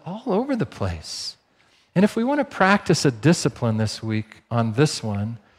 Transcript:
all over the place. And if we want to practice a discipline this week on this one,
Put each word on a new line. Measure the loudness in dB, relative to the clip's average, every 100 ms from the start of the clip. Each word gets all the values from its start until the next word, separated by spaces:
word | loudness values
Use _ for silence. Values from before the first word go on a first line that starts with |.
| -12
all | -10 -2
over | -2 0 -2
the | -4
place. | -4 -6 -6 -10 -12 -12 -14 _ _ _ _ _
And | 2
if | 2 2
we |
want | 0 0
to | -2
practice | 2 4 4 4 2 2
a |
discipline | 2 2 4 0 -2 -2 0
this | 0 -4
week | -4 -4 -4 -12 -4
on | -2 0
this | 2 0 0
one, | -4 -4 -4 -6 _